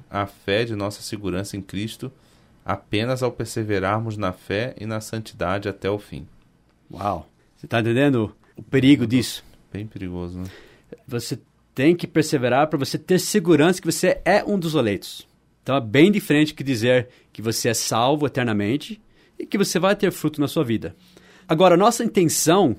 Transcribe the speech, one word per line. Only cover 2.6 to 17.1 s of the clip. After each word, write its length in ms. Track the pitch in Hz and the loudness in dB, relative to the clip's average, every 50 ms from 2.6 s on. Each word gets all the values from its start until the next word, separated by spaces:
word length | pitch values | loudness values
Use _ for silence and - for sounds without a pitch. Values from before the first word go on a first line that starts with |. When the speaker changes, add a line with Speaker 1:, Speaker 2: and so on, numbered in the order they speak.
| - | -8
Speaker 1:
apenas 580 | - 95 - - _ - 104 113 123 131 123 127 | -6 -6 -6 -6 _ -2 -2 -2 -2 -2 -2 -2
ao 80 | 120 | -4
perseverarmos 840 | - - 120 - - 117 110 107 104 95 92 95 107 110 113 113 107 | -4 -4 -8 -8 -6 -6 -4 -2 -2 0 0 0 -2 -2 -2 -4 -6
na 160 | 104 104 92 90 | -4 -4 -6 -6
fé 420 | - - - 98 104 120 131 - - | -8 -8 -6 -4 -4 -4 -6 -8 -10
e 60 | 104 | -10
na 140 | 110 110 110 | -8 -8 -8
santidade 680 | 107 - - 110 110 - - - 85 87 95 104 104 104 | -8 -8 -10 -10 -10 -10 -10 -6 -4 -4 -2 -4 -4 -6
até 200 | 95 - - 95 | -6 -4 -4 -4
o 100 | 104 104 | -4 -4
fim." 280 | - - - - - - - _ _ _ _ _ _ _ _ _ _ - - | -6 -10 -14 -14 -14 -16 -20 _ _ _ _ _ _ _ _ _ _ -18 -12
Speaker 2:
Uau! 360 | - 98 104 95 82 - - _ _ _ _ _ | -8 -6 -6 -6 -6 -8 -14 _ _ _ _ _
Você 100 | _ - | _ -8
tá 140 | - - 117 | -4 -2 0
entendendo 540 | 113 117 117 127 143 147 131 117 107 104 - _ _ _ _ | 0 0 2 2 2 2 2 2 0 -4 -6 _ _ _ _
o 60 | - - | -20 -8
perigo 400 | - - 135 123 135 147 120 120 | -2 0 4 6 6 6 6 4
Speaker 1:
Uhum. 40 | 104 | 2
Speaker 2:
disso? 360 | 117 131 107 - - - - - - - _ _ - | 0 0 0 -2 -6 -12 -14 -20 -20 -20 _ _ -12
Speaker 1:
Bem 140 | 98 107 | -12 -10
perigoso, 520 | 107 - 98 95 90 90 90 87 87 90 90 | -12 -12 -10 -10 -8 -8 -8 -8 -8 -8 -10
né? 60 | 92 95 - - - - - _ _ _ - - _ | -12 -12 -14 -16 -20 -20 -20 _ _ _ -20 -20 _
Speaker 2:
Você 320 | - 123 120 - - - - - _ _ _ _ _ - | -10 -8 -8 -8 -8 -10 -10 -12 _ _ _ _ _ -4
tem 200 | - 131 160 175 | 2 2 4 2
que 120 | 175 - - | 2 0 -2
perseverar 580 | - 160 147 - - 131 123 120 120 135 151 151 | 0 0 0 2 0 0 2 2 2 2 2 2
pra 100 | - 147 | 0 -2
você 200 | 131 - - 147 | -4 -4 -6 -6
ter 220 | - - 185 180 | -2 0 0 0
segurança 600 | 180 - - 214 165 170 165 139 147 175 180 - | 2 0 0 2 4 4 4 6 6 4 2 0
que 100 | - 160 | -2 -4
você 300 | 156 - - 185 - - - | -2 0 0 0 0 0 2
é 180 | 165 190 208 - | 2 2 2 2
um 140 | - 208 190 | 0 -2 -2
dos 160 | 160 165 151 | -2 0 0
eleitos. 520 | 151 120 107 101 87 - - - - - _ _ _ _ _ _ _ - | 0 2 2 0 -2 -4 -10 -16 -18 -20 _ _ _ _ _ _ _ -4
Então 140 | - 131 | -2 -2
é 40 | 139 | -2
bem 300 | 123 107 101 135 160 202 208 | -2 2 6 6 6 6 6
diferente 420 | 208 - - 151 147 151 151 - | 2 0 2 2 2 2 0 -2
que 80 | - 135 | -4 -4
dizer 460 | 135 135 107 110 123 127 127 113 - | -4 -2 0 2 2 4 2 2 -2